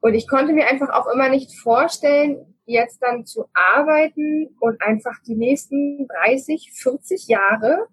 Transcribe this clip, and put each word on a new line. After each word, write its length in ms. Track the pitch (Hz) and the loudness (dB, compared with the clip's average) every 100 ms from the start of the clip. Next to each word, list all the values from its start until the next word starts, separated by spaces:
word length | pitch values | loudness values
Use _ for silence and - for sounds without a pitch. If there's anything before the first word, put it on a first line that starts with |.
Und 140 | 226 | 2
ich 120 | 226 - | 0 0
konnte 260 | 269 294 | 0 2
mir 120 | 311 240 | 2 2
einfach 220 | 269 277 | 0 0
auch 220 | - - | -2 -2
immer 160 | 269 262 | 0 2
nicht 240 | 269 269 - | 0 -2 -10
vorstellen, 840 | - 233 330 - 285 285 294 277 - _ | 0 2 2 0 2 2 2 -2 -10 _
jetzt 380 | - 233 233 - | -4 -2 -2 -2
dann 240 | 247 240 233 | -4 -4 -8
zu 200 | 220 - | -12 -6
arbeiten 1040 | - 180 233 294 302 311 311 302 302 311 _ | 0 2 2 2 2 2 -2 -4 -4 -6 _
und 200 | 233 226 | -4 -2
einfach 360 | 208 220 240 226 - | -2 -2 -4 -12 -8
die 80 | |
nächsten 720 | 220 233 285 - 277 285 285 269 | -4 0 0 -2 -4 -4 -6 -10
dreißig, 640 | 185 190 269 269 311 - | -2 0 0 -2 -8 -8
vierzig 540 | - 262 269 - 381 - | -6 -4 -4 -6 -8 0
Jahre 640 | 214 196 220 220 339 453 | 2 2 2 0 0 -4